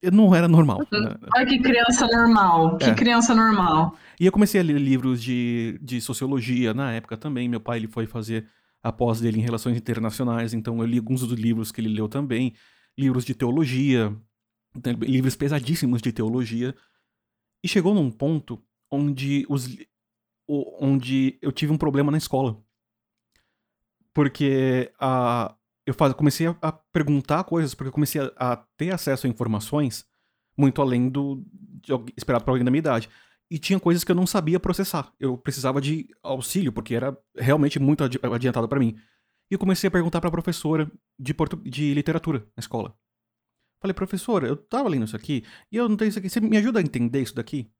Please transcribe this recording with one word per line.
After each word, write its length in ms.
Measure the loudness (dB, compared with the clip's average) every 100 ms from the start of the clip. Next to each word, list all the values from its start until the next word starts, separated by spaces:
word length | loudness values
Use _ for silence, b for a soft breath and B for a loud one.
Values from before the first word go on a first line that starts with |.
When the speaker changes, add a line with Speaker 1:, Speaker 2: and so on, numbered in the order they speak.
Speaker 1:
eu 80 | 4
não 220 | 6 8
era 140 | 8 8
normal, 320 | 8 8 4 -2
Speaker 2:
Uhum. 80 | -2
Speaker 1:
né? 140 | -2 -6 0 2
Speaker 2:
Ai, 100 | 2
que 120 | 2
criança 460 | 4 4 4 2 2
normal, 720 | 4 6 6 6 6 4 4
que 60 |
Speaker 1:
É. 100 | 2
Speaker 2:
criança 380 | 4 4 4 4
normal. 600 | 4 4 4 2 2 0 B B B
Speaker 1:
E 80 | 2
eu 60 |
comecei 280 | 4 4 4
a 40 |
ler 140 | 2 2
livros 440 | 2 2 2 -2
de, 560 | -2 -2 0 -2 -4 -8
de 200 | -6 -6
sociologia 760 | -6 -6 -2 -2 0 0 0
na 180 | 0 -4
época 240 | -6 -8 -10
também. 320 | -6 -4 -4
Meu 120 | -4
pai, 180 | -4 -6
ele 100 | -6
foi 180 | -6 -6
fazer 420 | -6 -6 -6 -8 b b b
a 80 | -8
pós 280 | -2 0 0
dele 180 | 0 0
em 40 |
relações 340 | -2 -2 -2 -4
internacionais, 760 | -4 -4 -4 -4 -4 -2 -4
então 240 | -4 -4 -4
eu 60 | -2
li 120 | -2
alguns 220 | -2 -4
dos 120 | -2 -2
livros 320 | 0 0 -2
que 100 | -4
ele 80 | -4
leu 200 | -2 -2
também. 460 | -4 -4 -2 -2 b b b b -2
Livros 280 | 0 0
de 100 | -2
teologia, 800 | -2 0 0 0 0 2 2 2 -4 _ _ _ _ _ -8
tem 100 | -6
livros 400 | -4 0 2 0
pesadíssimos 640 | 0 -2 -2 -2 -2 0 0
de 120 | -2
teologia. 640 | -2 -2 -2 -4 -4 -6 -8 _ _ _ _ _ _ _ _
E 20 | -2
chegou 240 | 0 2
num 180 | 2 0
ponto 520 | -2 -2 -2 -4 -16 _ _ _
onde 560 | -2 -2 -2 -2 -2 0
os 180 | -4 -4
li-, 220 | -14 -20 _ _ _ _ _ -6
o, 300 | -6 -6 -4 0
onde 500 | 0 0 0 0 0
eu 80 | -6
tive 220 | -2 -2
um 40 | 0
problema 340 | 0 0 0
na 60 | 0
escola. 380 | -2 -2 -2 -4 _ _ _ _ _ _ _ _ _ _ _ _ _ _ _
Porque 800 | 0 0 2 0 2 2 0 -2 _
a, 540 | -2 0 0 0 -4 -10 _ _ -8
eu 80 |
faz-, 200 | 0 0
comecei 320 | 2 0 2 -4
a, 100 | -2
a 100 | -6
perguntar 720 | -8 _ -4 0 0 0 -4
coisas, 300 | -2 -2 -2
porque 140 | -4 -8
eu 40 |
comecei 280 | -2 -2 -2
a, 320 | -6 -4 -4
a 40 | -4 _ _
ter 160 | -4
acesso 340 | -4 -2 -2 -2
a 40 |
informações 760 | -4 -2 -2 -2 -2 -2 -4 -16 _ _ _ _ 2
muito 240 | 2 4
além 260 | 0 2 0
do, 360 | -2 -4 -6 -12 -20 -20 -20
de 100 | -4
algu-, 200 | -4 -4 -12
esperado 280 | -2 -2
pra 80 | 0
alguém 120 | 0
da 60 | 2
minha 100 | 0
idade. 280 | 0 -2 -4 b b b _
E 80 | -8
tinha 220 | -2 0
coisas 240 | 2 0
que 60 | 2
eu 40 | 0
não 100 | 2
sabia 340 | 0 0 -2
processar. 520 | -2 -4 -4 -6 -8 _
Eu 200 | -4 -4
precisava 420 | -6 -4 -2 -2
de 280 | -2 -4 -8 _
auxílio, 500 | -10 -8 -4 -2 -2
porque 220 | -4 -6
era 220 | -4 -4 -8 _ -4
realmente 420 | 0 4 2 2
muito 240 | 2 2
adi-, 160 | 0 -2
adiantado 460 | -4 0 0 0 -2
pra 100 | 0
mim. 180 | 0 -2 b b b b b
E 40 |
eu 40 | -2
comecei 300 | 0 0 2
a 20 |
perguntar 300 | 0 0 -2
pra 100 | -2
professora 600 | -4 -4 -4 -2 -2 -2 -8 _ _
de 140 | -8
portu-, 240 | -2 -2 -4
de 300 | -8 -4 0
literatura 460 | 0 0 -4 -2 -4 -6 -16
na 40 |
escola. 340 | -10 -8 -8 _ _ _ _ _ _ _ _ _
Falei, 140 | -6
"Professora, 520 | -4 -4 -6 -2 -2 0
eu 80 | -4
tava 320 | _ -4 0
lendo 160 | -2
isso 100 | -4 -8
aqui, 280 | -6 -6 B B B
e 60 | -4
eu 120 | -2
não 80 | 0
tenho 120 | 0
isso 100 | -2
aqui, 100 | -4
você 120 | -2
me 160 | 2 2
ajuda 240 | 2 0
a 20 |
entender 400 | 0 -2 -2 -2
isso 120 | -4
daqui?" 360 | -6 -8 -10 -10 _